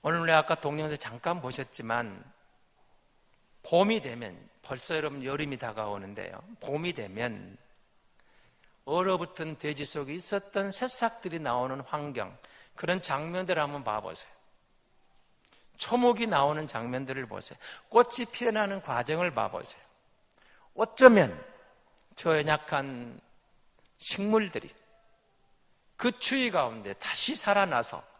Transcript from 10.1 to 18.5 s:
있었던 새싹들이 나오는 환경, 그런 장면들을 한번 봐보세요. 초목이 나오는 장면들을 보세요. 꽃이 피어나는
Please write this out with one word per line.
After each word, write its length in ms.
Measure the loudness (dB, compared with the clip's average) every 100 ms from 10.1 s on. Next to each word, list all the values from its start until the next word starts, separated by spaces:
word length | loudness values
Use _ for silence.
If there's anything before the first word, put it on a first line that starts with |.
있었던 580 | -10 -4 -6 -2 -4 -4
새싹들이 680 | -4 -4 -2 -2 -4 -8 -6
나오는 420 | -2 0 -2 -4
환경, 560 | -6 -6 -4 -6 -8 -10 -20 -20 -20
그런 260 | -8 -2 -2
장면들을 600 | 0 -2 -2 -6 -2 0
한번 220 | 0 -4
봐보세요. 460 | -4 -4 -6 -12 -14 -20 _ _ _ _ _ _ _ _ _ _ _ -20 -20 -12
초목이 500 | -2 4 4 4 2
나오는 400 | 4 4 2 -4
장면들을 600 | -6 -4 -6 -4 -8 -8
보세요. 320 | -10 -12 -16 -18 -18 _
꽃이 380 | 4 4 2 -6
피어나는 500 | -2 0